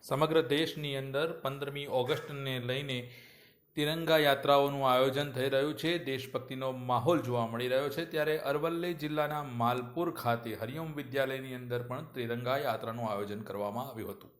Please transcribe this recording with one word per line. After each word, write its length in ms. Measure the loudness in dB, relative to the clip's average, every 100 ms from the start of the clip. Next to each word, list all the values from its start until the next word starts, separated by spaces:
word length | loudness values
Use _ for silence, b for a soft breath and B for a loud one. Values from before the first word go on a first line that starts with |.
| -2
સમગ્ર 340 | 0 4 4
દેશની 540 | 4 2 0 -2 -6 -4
અંદર 360 | -4 -2 -2
પંદરમી 540 | -2 -6 -4 -6 -6 -2
ઓગસ્ટને 760 | 0 2 0 -2 -6 -4 -4
લઈને 520 | -2 -4 -2 -4 -6 B B B B B _ -2
તિરંગા 420 | 0 0 4 6
યાત્રાઓનું 720 | 6 4 6 6 6 4 4
આયોજન 400 | 6 6 4 -2
થઈ 180 | 0 2
રહ્યું 280 | 2 2 0
છે, 200 | 0 0
દેશભક્તિનો 760 | 0 -4 -4 -6 -6 -6 -4
માહોલ 500 | -4 2 2 6 4
જોવા 260 | 4 0 0
મળી 200 | 0 2
રહ્યો 220 | 2 2
છે. 160 | -2 -4
ત્યારે 340 | 0 2 0
અરવલ્લી 540 | 0 0 0 -2 -2
જિલ્લાના 500 | -2 -2 0 0 -2
માલપુર 680 | -4 0 2 2 -2 -2 -2
ખાતે 420 | -2 0 0 0
હરિઓમ 400 | -6 -6 -6 -6
વિદ્યાલયની 600 | -8 -4 0 0 -2 -6 -10
અંદર 280 | -4 -6
પણ 220 | -4 -8 -8
તિરંગા 440 | -6 -4 -2 0 0
યાત્રાનું 520 | 0 -2 -4 -4 -2
આયોજન 320 | -2 -4 -6
કરવામાં 480 | -8 -4 -4 -4 -8
આવ્યું 220 | -8 -8
હતું. 200 | -10 -14 _